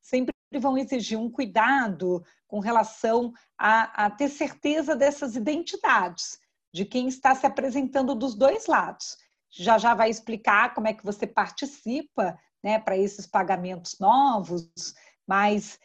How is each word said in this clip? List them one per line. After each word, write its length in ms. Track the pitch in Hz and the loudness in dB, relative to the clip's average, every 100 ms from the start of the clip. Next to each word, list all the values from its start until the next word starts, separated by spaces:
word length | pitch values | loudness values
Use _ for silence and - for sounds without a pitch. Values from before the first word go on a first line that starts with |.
sempre 320 | - 254 254 - _ 277 | -4 -2 -2 -6 _ -4
vão 180 | 269 262 | 0 0
exigir 400 | 254 254 202 220 | -2 -4 -4 -6
um 100 | 226 | -6
cuidado 960 | 233 240 185 226 277 226 170 185 180 - _ _ | -6 -2 0 2 2 0 -4 -2 -4 -6 _ _
com 140 | 208 | -6
relação 720 | 202 233 220 - 226 233 240 - _ - | 0 2 0 -2 0 0 0 -6 _ -2
a, 480 | 208 220 220 - 208 | 2 4 2 0 -2
a 40 | |
ter 180 | 208 285 | 0 -4
certeza 640 | 285 302 - 285 302 285 | -2 -6 -4 -2 -2 -2
dessas 400 | 269 277 285 277 | 2 2 0 -6
identidades, 1040 | 233 214 302 339 392 370 233 180 170 - - _ _ _ | -4 -2 -2 -4 -2 2 2 2 -4 -12 -14 _ _ _
de 120 | 165 | -8
quem 240 | 196 254 254 | -4 -2 -4
está 260 | 254 262 | 0 2
se 100 | 262 | 4
apresentando 720 | 285 - 262 247 262 277 262 | 2 0 -2 -2 -2 0 0
dos 220 | 240 262 208 | -2 -4 2
dois 320 | 269 427 392 | 2 2 2
lados. 500 | 254 170 - - - _ _ _ | 2 2 -6 -14 -16 _ _ _
Já 280 | - 180 220 | -4 2 4
já 160 | 233 | 4
vai 140 | 233 226 | 4 2
explicar 640 | 226 - 220 220 208 247 | 0 -8 -4 2 4 2
como 140 | - 220 | 0 -4
é 80 | |
que 100 | 214 | -4
você 220 | 196 202 214 | -8 -8 -4
participa, 1120 | - 185 - 277 - 220 269 302 - 185 175 _ _ | -2 -2 -6 -12 -10 -8 -6 -6 -4 -4 -4 _ _
né, 160 | 196 220 | -2 -2
para 180 | 220 190 | 0 0
esses 300 | 202 202 - | 0 -4 -4
pagamentos 720 | 202 185 185 180 180 175 - | -2 0 -2 -4 -10 -12 0
novos, 720 | 196 247 277 226 165 175 165 - - - _ _ - | 4 6 4 2 -2 -8 -8 -14 -16 -16 _ _ -2
mas 500 | 196 208 214 - - | 2 2 2 -4 -14